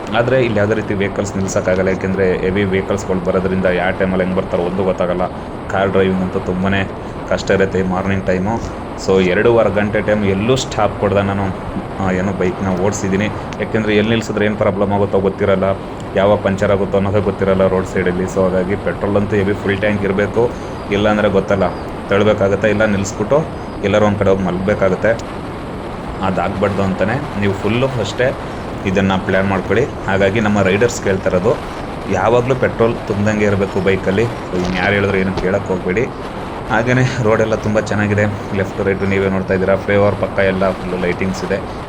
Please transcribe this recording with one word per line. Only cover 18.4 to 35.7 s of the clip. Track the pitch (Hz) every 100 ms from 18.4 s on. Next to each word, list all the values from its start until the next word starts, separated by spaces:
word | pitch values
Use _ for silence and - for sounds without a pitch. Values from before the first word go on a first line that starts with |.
ಹಾಗಾಗಿ | 92 92 92 98
ಪೆಟ್ರೋಲ್ | - 85 101 101
ಅಂತೂ | 101 104
ಹೆವಿ | 98
ಫುಲ್ | 101 98 98
ಟ್ಯಾಂಕ್ | 107 104
ಇರಬೇಕು, | 98 95 101 110 117 - - - -
ಇಲ್ಲಾಂದ್ರೆ | 101 107 104 104
ಗೊತ್ತಲ್ಲ | 95 92 98 90 78 - - -
ತಳ್ಬೇಕಾಗತ್ತೆ, | 101 104 101 98 98 107
ಇಲ್ಲ | 101
ನಿಲ್ಲಿಸ್ಬಿಟ್ಟು | 110 98 98 - 107 139 160 - - -
ಎಲ್ಲರೂ | 101 104 104
ಒಂದ್ | 101
ಕಡೆ | 98
ಹೋಗಿ | 95
ಮಲಗಬೇಕಾಗತ್ತೆ. | 92 90 95 104 98 90 104 117 - - - - - - - - - -
ಅದಾಗ್ಬಾರ್ದು | 95 90 90 98 101 98
ಅಂತಾನೆ | 98 92 95 131 147 104
ನೀವು | 101
ಫುಲ್ಲು | 95 104 117 135
ಫಸ್ಟೇ | 127 101 - 127 - - - - - 104
ಇದನ್ನ | 95 98 95 95
ಪ್ಲಾನ್ | 95 98
ಮಾಡ್ಕೊಳ್ಳಿ. | 95 95 101
ಹಾಗಾಗಿ | 143 - - 95 98 107
ನಮ್ಮ | 107 104
ರೈಡರ್ಸ್ | 95 98 120 -
ಕೇಳ್ತಾ | 104 95 95
ಇರೋದು, | 90 101 151 - - - - -
ಯಾವಾಗ್ಲೂ | 95 101 120 123
ಪೆಟ್ರೋಲ್ | 131 110 - 113 117 -
ತುಂಬ್ದಂಗೆ | 101 101 107
ಇರಬೇಕು | 104 98 98 101
ಬೈಕಲ್ಲಿ. | 92 95 92 98
So | 117 - - 90 90
ಇನ್ಯಾರು | 92 95
ಹೇಳಿದ್ರು | 101 98 95
ಏನು | 95
ಕೇಳಕ್ | 90 90 101
ಹೋಗ್ಬೇಡಿ. | 101